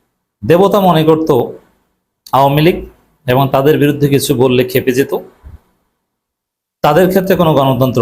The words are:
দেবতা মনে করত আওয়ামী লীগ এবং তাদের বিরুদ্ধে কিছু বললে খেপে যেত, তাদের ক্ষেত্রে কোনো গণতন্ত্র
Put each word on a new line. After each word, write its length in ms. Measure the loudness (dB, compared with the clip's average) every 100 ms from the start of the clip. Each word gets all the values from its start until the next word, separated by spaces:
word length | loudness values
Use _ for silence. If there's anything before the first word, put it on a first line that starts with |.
| _ _ _ _
দেবতা 360 | 0 2 2 2
মনে 220 | 2 2
করত 260 | 2 0 0 -2 -2 -10 _ _ _ _ _ _ -4
আওয়ামী 360 | 0 0 2
লীগ 160 | 0 0 -6 -20 _ _ -4
এবং 180 | -2 0
তাদের 200 | 0 0 2
বিরুদ্ধে 280 | 0 0 0
কিছু 220 | 0 -2
বললে 280 | 0 0 0
খেপে 280 | -2 -4 -2 -2
যেত, 140 | -2 -6 -10 _ -20 -20 _ _ _ _ _ _ _ _ _ _ _ _
তাদের 220 | 0 2 2
ক্ষেত্রে 260 | 0 0 0
কোনো 160 | 0 0
গণতন্ত্র 420 | 0 0 -2 -2